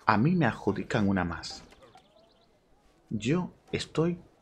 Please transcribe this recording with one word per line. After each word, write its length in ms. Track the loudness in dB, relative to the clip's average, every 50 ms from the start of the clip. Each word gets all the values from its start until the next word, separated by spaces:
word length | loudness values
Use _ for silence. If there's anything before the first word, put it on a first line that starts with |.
| 0
A 100 | 2 4
mí 180 | 4 4 4 4
me 120 | 2 2
adjudican 600 | 2 0 0 -2 -2 -2 -2 -2 -2 0 2 2
una 160 | 2 2 0 0
más. 400 | -2 -4 -8 -10 -14 -14 -16 -18 -20 -20 -20 -20 -20 -20 -20 -20 _ _ _ _ _ _ _ _ _ _ _ _ _ _ _ _ _ _ _ _ -8
Yo 420 | -8 -4 0 0 0 0 -2 -4 -10 _ _ -8
estoy 480 | -6 -6 -6 -4 -2 0 0 0 0 -4 -10 -18 _ _